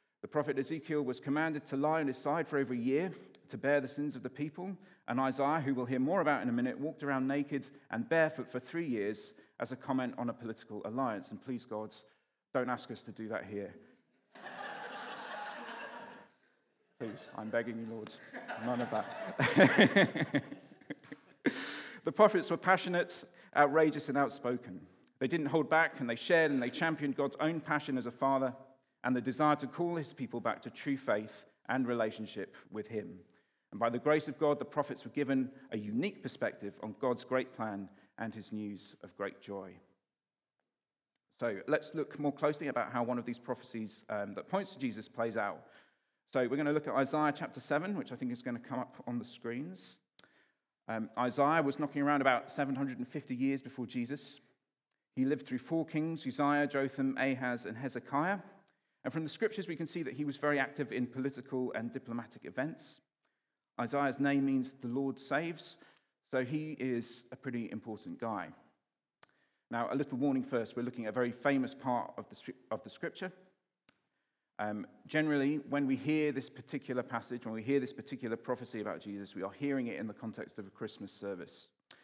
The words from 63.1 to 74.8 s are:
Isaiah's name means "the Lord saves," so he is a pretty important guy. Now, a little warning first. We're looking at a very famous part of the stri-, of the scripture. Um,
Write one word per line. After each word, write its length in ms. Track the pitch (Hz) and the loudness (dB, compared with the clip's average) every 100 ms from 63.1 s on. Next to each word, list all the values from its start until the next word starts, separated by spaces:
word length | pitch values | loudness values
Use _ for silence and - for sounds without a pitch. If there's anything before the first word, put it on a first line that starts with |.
| _ _ _ _ _ _ - | _ _ _ _ _ _ -6
Isaiah's 400 | 117 143 143 127 | -2 2 2 4
name 260 | 139 139 139 | 4 4 4
means 280 | 135 127 - | 2 0 -4
"the 60 | 123 | -4
Lord 280 | 127 135 131 | 0 0 -2
saves," 600 | - 139 165 156 - - - _ _ _ _ | 0 0 0 -4 -10 -14 -20 _ _ _ _
so 120 | 131 | 0
he 320 | 123 151 156 151 | 0 -2 -4 -4
is 480 | 131 120 117 - - | 0 0 -2 -10 -14
a 60 | - | -12
pretty 340 | - 120 113 | -6 -4 -4
important 480 | 113 117 107 87 85 | -6 -8 -10 -8 -6
guy. 300 | 117 104 76 - _ _ _ _ _ _ - _ _ _ - | -4 -4 -6 -12 _ _ _ _ _ _ -20 _ _ _ -6
Now, 180 | 120 117 | -2 0
a 40 | 139 | 0
little 220 | 143 123 | -2 0
warning 260 | 143 131 | 2 2
first. 320 | 123 123 110 - | 2 0 -2 -4
We're 80 | |
looking 220 | 123 123 110 | -6 -4 -2
at 40 | |
a 40 | |
very 180 | 104 123 | 0 0
famous 420 | 117 143 139 123 | 2 2 4 2
part 380 | - 131 123 - - | -2 -2 -2 -2 -8
of 100 | 101 | -12
the 80 | - | -14
stri-, 200 | - - - | -14 -12 -8
of 140 | 107 | -8
the 60 | - | -8
scripture. 420 | - 170 - 185 - - _ _ _ _ - _ _ _ _ _ - | -8 -8 -6 -8 -10 -20 _ _ _ _ -20 _ _ _ _ _ -6
Um, 260 | 107 104 | -4 -4